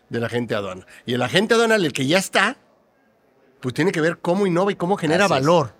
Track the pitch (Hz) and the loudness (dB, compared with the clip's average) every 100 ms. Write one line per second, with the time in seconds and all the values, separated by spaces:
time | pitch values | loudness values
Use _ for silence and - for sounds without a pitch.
0 | - 117 117 120 117 110 98 92 - - | -10 -6 -4 -4 -4 -4 -6 -10 -16 -14
1 | - 123 123 247 220 226 226 220 156 - | -6 -4 0 0 2 2 2 2 0 -2
2 | 135 185 - 220 202 - _ _ _ _ | 0 0 0 0 0 -2 _ _ _ _
3 | _ _ _ _ _ _ 127 120 180 170 | _ _ _ _ _ _ -6 -2 0 0
4 | 160 - 170 190 196 170 202 190 175 202 | -2 -2 -2 0 2 2 0 -2 -2 -2
5 | 160 175 196 143 143 175 123 | 0 2 2 2 4 2 2